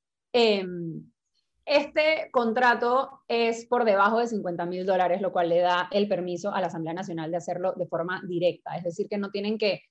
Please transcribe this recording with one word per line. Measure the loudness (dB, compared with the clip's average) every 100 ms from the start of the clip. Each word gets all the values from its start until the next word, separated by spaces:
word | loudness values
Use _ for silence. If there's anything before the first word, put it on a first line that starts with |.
| _ _ _
Em, | 4 4 4 -2 -6 -8 -10 -14 _ _ _ _ _
este | 0 0 2 0 2 0 0
contrato | 0 0 4 4 4 2 2 0 -8 -4
es | 0 0 -2 -2
por | 2
debajo | 4 4 4 2
de | 0
cincuenta | -2 -4 -4 -4
mil | -4
dólares, | 0 2 2 0
lo | 0
cual | 0 2
le | 4
da | 4 2 0
el | 0 0
permiso | 0 -2 -4 -4
a | -2
la | -2
Asamblea | -4 -6
Nacional | -6 -6 -6 -4
de | -6
hacerlo | -4 -4 -4
de | -4 -4
forma | -4 -4 -6 -6
directa. | 0 0 0 -6 -8
Es |
decir, | -6 -6 -4
que | -4
no | -4
tienen | -4 -4 0
que | 0 -2 -8